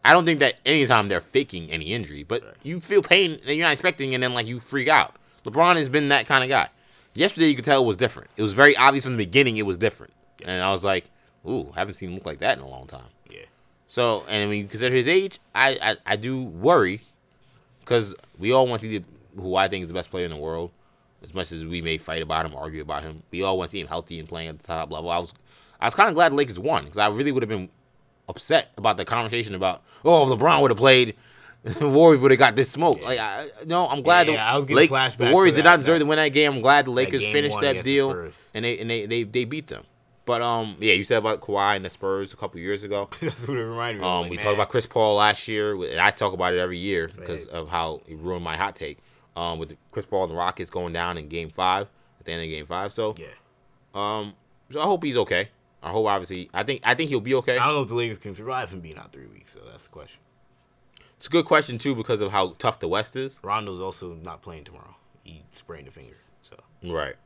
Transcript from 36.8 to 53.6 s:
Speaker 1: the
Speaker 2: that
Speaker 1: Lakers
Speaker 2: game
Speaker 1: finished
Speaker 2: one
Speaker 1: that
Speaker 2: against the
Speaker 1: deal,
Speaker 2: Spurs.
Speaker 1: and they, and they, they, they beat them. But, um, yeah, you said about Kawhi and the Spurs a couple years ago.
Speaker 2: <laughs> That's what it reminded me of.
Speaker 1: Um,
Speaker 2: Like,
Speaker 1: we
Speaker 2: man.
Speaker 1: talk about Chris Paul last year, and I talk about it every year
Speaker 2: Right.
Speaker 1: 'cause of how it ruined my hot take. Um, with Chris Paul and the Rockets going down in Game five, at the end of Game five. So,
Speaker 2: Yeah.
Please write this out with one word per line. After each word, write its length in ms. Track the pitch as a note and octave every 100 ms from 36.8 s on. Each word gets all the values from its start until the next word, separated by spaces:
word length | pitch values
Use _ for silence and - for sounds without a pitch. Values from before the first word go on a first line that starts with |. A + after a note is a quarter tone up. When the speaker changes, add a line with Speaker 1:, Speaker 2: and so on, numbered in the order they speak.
| C3
Speaker 1:
the 40 |
Speaker 2:
that 40 | B2
Speaker 1:
Lakers 240 | C3 C3+
Speaker 2:
game 120 | G#2
Speaker 1:
finished 200 | D3 C#3+
Speaker 2:
one 80 | G#2
Speaker 1:
that 80 | C#3+
Speaker 2:
against 140 | B2
the 80 | C3
Speaker 1:
deal, 180 | C#3 C3+
Speaker 2:
Spurs. 320 | F2+ E2 - _
Speaker 1:
and 100 | G#2+
they, 140 | A#2 G#2
and 120 | A2+
they, 160 | A2+ G#2
they, 160 | A#2
they 200 | G#2+ A#2+
beat 220 | A#2 D#3 D3+
them. 160 | - - _ _ _
But, 180 | - A#2+
um, 340 | A#2+ A#2 A2 F#2+
yeah, 140 | G#2+
you 100 | F#2+
said 140 | G2+ A#2
about 220 | G#2+ G#2+
Kawhi 360 | - G2+ G2+ G2+
and 80 |
the 60 | F2+
Spurs 420 | - G2 F#2+ G2
a 40 | -
couple 220 | G2+ F2+
years 240 | F2+ G2+
ago. 260 | G2+ G2+ G2
Speaker 2:
<laughs> 60 | -
That's 260 | D#3+ - A#2+
what 100 | C3+
it 40 |
reminded 360 | A2+ A2+ A#2 G#2+
me 60 | F2+
of. 40 |
Speaker 1:
Um, 100 | F2+
Speaker 2:
Like, 80 | F2
Speaker 1:
we 40 | F2+
Speaker 2:
man. 60 |
Speaker 1:
talk 100 | G#2
about 140 | G#2 G2+
Chris 160 | A#2+ -
Paul 280 | - A2 G#2
last 300 | G#2+ G#2 -
year, 260 | G#2+ G#2
and 260 | G2 E2 D2
I 100 | F#2+
talk 220 | - G2+
about 200 | F#2 F2+
it 60 | F2+
every 200 | F2+ F2+
year 340 | G2 F#2 E2 F#2+
Speaker 2:
Right. 100 | F2+
Speaker 1:
'cause 200 | E2 -
of 220 | E2+ D#2
how 320 | E2+ E2 D2+ -
it 80 | D#2+
ruined 240 | F2 F2+
my 120 | E2+ D#2
hot 180 | G2
take. 240 | F#2+ D#2 D2 _ _ _ E2+
Um, 220 | E2+ E2
with 160 | D#2+ E2 _
Chris 140 | - -
Paul 180 | G2
and 80 | F#2
the 40 | E2
Rockets 340 | F2 - F2
going 220 | F2+ F2
down 220 | E2+ F2 F2
in 100 | D2+
Game 220 | E2+ E2
five, 360 | E2+ F#2 F#2+ G2+ _ _ _
at 80 | -
the 60 |
end 100 | E2
of 60 | E2
Game 160 | D#2 D#2
five. 260 | F2 G2+
So, 220 | - A2 G#2+
Speaker 2:
Yeah. 80 | D#2 - _ _